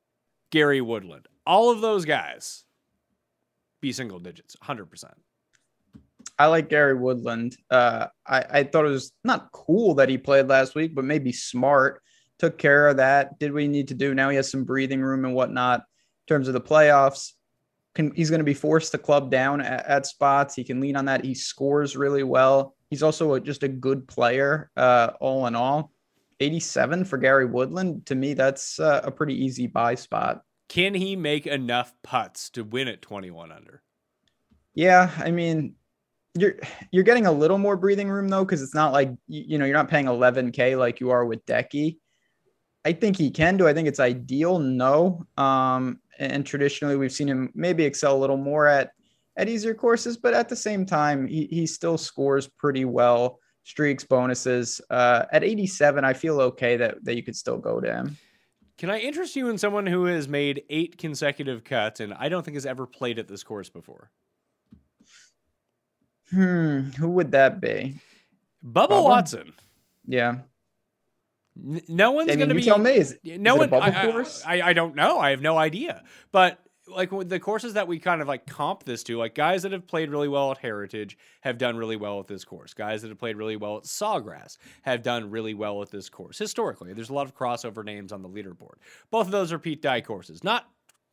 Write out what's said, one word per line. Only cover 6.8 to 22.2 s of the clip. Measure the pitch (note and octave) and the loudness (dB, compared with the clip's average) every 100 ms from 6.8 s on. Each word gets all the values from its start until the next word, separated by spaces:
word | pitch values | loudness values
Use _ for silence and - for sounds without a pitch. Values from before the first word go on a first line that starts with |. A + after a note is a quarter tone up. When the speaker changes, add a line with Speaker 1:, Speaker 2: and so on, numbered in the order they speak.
| C#3+ C3 | 2 2
Speaker 2:
Woodland. | B2+ B2 A#2+ A#2 A#2+ - - | 0 -2 -4 -6 -6 -8 0
Uh, | B2+ A#2+ A2+ A2+ _ - | 4 4 0 -6 _ -2
I, | C3 - | -2 0
I | C#3+ | 0
thought | C#3 E3 | 2 2
it | D3+ | 2
was | C3+ - _ | 0 -6 _
not | A#3 A3+ - | -4 -4 -4
cool | - - F#3+ G#3+ | -8 0 2 4
that | C#3 C3+ | 6 4
he | C3 | 2
played | C#3+ C#3 C3 | 2 4 6
last | C3+ C3 | 4 2
week, | D3+ D#3+ | -2 -4
but | D3+ | -4
maybe | C3 D3 B2+ | -2 -2 -2
smart. | - - B2 C3+ C#3 C3+ - _ _ _ - | -6 -6 -2 4 4 4 0 _ _ _ -4
Took | E3 - | -4 2
care | D3 C#3+ D3 | 4 6 6
of | C3+ | 6
that. | C3 C#3+ C#3 - | 4 4 2 -4
Did | D3 | -4
what | D3 | -2
he | D3 | -2
need | C#3+ C#3 | -2 -4
to | |
do. | B2+ C#3 | -4 -2
Now | C3+ C3+ | 0 0
he | |
has | C#3 C3+ | 0 -2
some | C3+ | -4
breathing | C3 C3+ C3+ C3+ | -2 -2 -2 -2
room | C3+ C3+ | -2 -2
and | C3 B2+ | -2 -2
whatnot | B2 A#2+ B2 B2 | -2 0 0 0
in | - _ _ _ - | -4 _ _ _ -2
terms | D3+ C3 | 0 0
of | |
the | B2+ | -4
playoffs. | - D#3 D3+ C#3+ C#3 C3+ - _ _ _ _ _ _ | 4 6 8 8 6 0 -14 _ _ _ _ _ _
Can, | - D3+ E3 | -4 -2 0
he's | D#3 | 0
gonna | D#3+ | 2
be | D3 | 0
forced | C#3 D3+ D#3+ D#3+ | 0 2 2 0
to | - | -6
club | - C#3+ C3 | 2 2 2
down | C3 C3+ C#3+ | 2 2 0
at, | B2 B2+ - | -4 -4 0
at | C#3 C#3 | -2 -2
spots. | - C#3 C#3 C#3 - | 0 2 4 0 -4
He | |
can | B2 B2+ | -6 -4
lean | C#3 C#3 | -4 -2
on | |
that. | C#3 C3+ | -2 -2
He | C3+ | -4
scores | B2+ - - C#3 D3 C#3+ C3+ | -8 -8 -4 0 0 0 -2
really | C#3 C#3 | 0 0